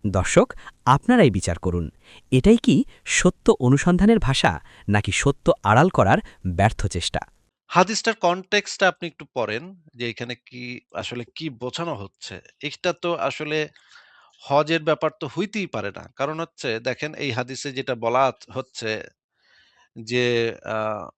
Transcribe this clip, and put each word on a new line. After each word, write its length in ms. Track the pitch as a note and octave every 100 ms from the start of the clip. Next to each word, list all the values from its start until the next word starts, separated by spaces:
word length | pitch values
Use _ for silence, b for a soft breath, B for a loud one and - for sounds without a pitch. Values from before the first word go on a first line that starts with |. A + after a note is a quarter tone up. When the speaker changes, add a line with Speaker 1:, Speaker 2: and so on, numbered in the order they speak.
| G#2
Speaker 1:
দর্শক, 460 | F#2+ F2+ E3+ A#3+ - B _ B2
আপনারাই 440 | C3+ - B3 D#3
বিচার 300 | F#2 F#2 E2
করুন, 300 | F#2 F2 D#2+ _ b b _
এটাই 260 | B2+ G3 A3+
কি 260 | - D3 - b -
সত্য 500 | - F3+ - - -
অনুসন্ধানের 600 | B2 C#3+ F3 F3 G3+ A3+
ভাষা 400 | - C3 - D#2 b b -
নাকি 220 | G#2 G2
সত্য 420 | - C#3 - - -
আড়াল 260 | G2 A2 F3+
করার 280 | - G2 D#3 b b F#2+
ব্যর্থ 380 | F2 G#2 - G2+
চেষ্টা? 340 | F2 - - - _ _ _ _
Speaker 2:
হাদিসটার 460 | E3+ F#3+ G#3+ -
কনটেক্সটটা 760 | G#3+ F3 F3+ F#3 G#3 - - F#3+
আপনি 200 | - E3+
একটু 180 | - D3
পড়েন 420 | C3+ G#2+ A2 F3 F#3+ D3+ A#2
যে 140 | A#2+
এখানে 260 | A2 B2 A#2+
কি 440 | _ B2 B2 B2 _
আসলে 300 | F2+ - A#2+ A#2 -
কি 140 | D#3+
বোঝানো 460 | A#2 B2 - E3+ B2
হচ্ছে। 460 | G2 _ - F#2+ _ _
এটা 320 | D3 - F3+
তো 220 | E3+ F3 E3+
আসলে 540 | C3+ - D3+ D#3 D3+ b b b b b b _
হজের 420 | - C#3+ D3+ E3
ব্যাপার 280 | D#3 D3+ D#3 _
তো 80 | D3
হইতেই 400 | D#3 G#3 G#3+ F3+
পারে 240 | A2+ G2+
না। 180 | E2+ B2+ -
কারণ 240 | C#3 D#3
হচ্ছে 400 | E3 - C3 A2+
দেখেন 340 | B2+ B2 D3+
এই 180 | - C#3+
হাদিসে 400 | A#2+ B2 C3 D3
যেটা 240 | B2+ C3+ A#2+
বলা 300 | A2+ B2 C3+
আত-, 260 | - -
হচ্ছে 520 | B2+ - - A2+ G#2+ - _ _ _ _ _ _ _ _ -
যে 600 | A2+ B2 B2 A#2+ A2+ - -
আ 420 | A2 A2 G#2+ -